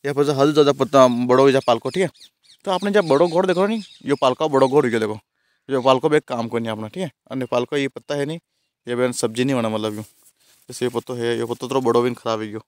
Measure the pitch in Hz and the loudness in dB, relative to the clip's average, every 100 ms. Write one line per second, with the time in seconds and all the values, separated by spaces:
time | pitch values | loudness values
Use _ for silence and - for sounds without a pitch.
0 | 139 139 143 139 147 151 143 135 127 139 | -4 -2 0 2 2 4 2 2 2 6
1 | 127 120 123 131 139 135 131 117 131 180 | 4 4 2 4 6 4 0 -2 -2 -4
2 | 175 _ _ _ _ _ - 185 202 202 | -4 _ _ _ _ _ -6 -4 0 0
3 | 170 139 175 165 190 175 202 220 190 _ | 2 4 4 2 0 0 0 -2 -8 _
4 | - 139 135 127 160 135 135 143 127 113 | -6 0 0 0 0 2 4 4 2 -2
5 | 107 107 _ _ _ _ - 131 127 131 | -4 -8 _ _ _ _ -6 0 2 2
6 | 156 151 _ 123 113 117 113 107 107 180 | 2 0 _ -8 -4 -6 -6 -8 -10 -10
7 | 175 _ _ 131 123 123 123 147 135 - | -12 _ _ -10 -4 -4 -2 -4 -6 -10
8 | _ 147 143 165 _ _ _ _ - 120 | _ -6 -6 -8 _ _ _ _ -8 -2
9 | 127 120 120 110 131 131 113 110 110 107 | -2 -2 -4 -2 -2 -2 -2 -4 -6 -8
10 | 110 _ _ _ _ _ - 123 127 120 | -16 _ _ _ _ _ -20 -6 -4 -4
11 | - 123 117 117 117 117 127 131 127 120 | -8 -6 -4 -4 -4 -6 -4 -2 2 2
12 | 123 120 117 110 110 107 | 0 -4 -6 -6 -6 -12